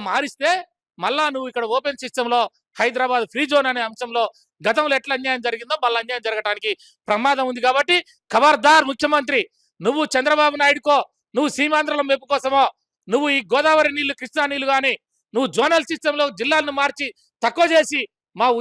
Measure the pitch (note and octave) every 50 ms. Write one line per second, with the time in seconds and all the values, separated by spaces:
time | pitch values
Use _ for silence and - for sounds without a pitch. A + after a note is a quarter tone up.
0 | G#3 F#3+ G3 B3+ C#4+ C4+ - _ C4+ D#4+ F4+ F#4 - - _ _ _ _ _ -
1 | F3 G#3 C4+ D4+ D#4 D4+ C4+ C4 B3+ B3+ - B3 A#3 G#3+ A#3 C4 C4 C#4+ C4+ -
2 | C4 A#3+ - C4 A#3+ A#3+ A#3+ A#3+ A3 - - _ _ _ _ - A3+ A#3+ A3+ B3+
3 | B3+ B3+ B3 B3 A3 - - B3+ D4+ C4 D4 C#4+ C4 C4 B3+ B3 A3+ A3+ A3 -
4 | B3+ A#3 A#3 A#3+ A3+ - - _ _ _ _ _ D#3 G#3 A3+ D#4 D4+ D4 C#4 C4
5 | - C#4 C4+ B3+ C4 C4 C4 B3+ A#3 A#3+ A3+ A3+ A#3 B3 D#4 - B3+ A#3+ A#3 A#3
6 | A3+ A#3 B3 A#3+ G#3+ A3 A3 G#3+ G#3 G#3 G#3 G3+ - G#3+ G#3+ - - - _ _
7 | _ - G#3 G#3+ A#3+ C#4 C#4 C4 C4 B3+ B3 A#3+ A3+ B3+ C4 C#4 C#4+ - F4+ F4
8 | - - _ _ _ _ - A3+ C#4 D4+ D4+ A3+ A#3+ C#4+ D#4+ D#4 D4 C4 C4+ -
9 | D4+ D4 D4+ D4 C4 B3+ C#4+ A#3+ E3+ - _ _ _ _ _ _ E3 A3 C#4 D#4
10 | D4+ - - C4 C4 D4 D4+ D4+ D4+ D4 D4 D4 C#4+ C#4+ C#4+ C#4+ - D4 C#4+ C4
11 | G3 - _ _ _ _ - - D4+ - - B3+ C#4+ D4+ D#4 D4+ D4+ D4+ D4 D4
12 | C#4 C#4 C#4 C4+ C4 C4 C#4+ C4+ C4 C4+ C4+ C#4 C4 G3 - _ _ _ _ _
13 | _ - G#3 C#4 D4 D4 C#4 C#4 G#3+ E3 A3 C#4 D4 D#4 D#4 D#4 D4+ D4 C#4+ D4
14 | C#4+ C4+ C#4 - C4 A#3+ - D#4 C#4+ C#4+ C#4+ C#4 C4+ C4+ C4+ C4+ C4+ C4 A3 -
15 | _ _ _ _ _ _ - A3+ C4+ G#3 C3+ G#3+ C4+ D#4 E4+ E4 C#4 - E4 -
16 | - D4+ D4 D4 D4 C#4+ F#3+ E3+ A#3+ C#4+ D#4 D#4 D4 D4 C#4 C#4 C#4 C#4 - -
17 | C#4+ B3 - _ _ _ _ _ A#3 A#3 - E4+ E4+ D#4+ E4 D#4+ D4 - D4+ C#4
18 | A3+ - _ _ _ _ _ F#3 A3+ B3+ A#3+ A#3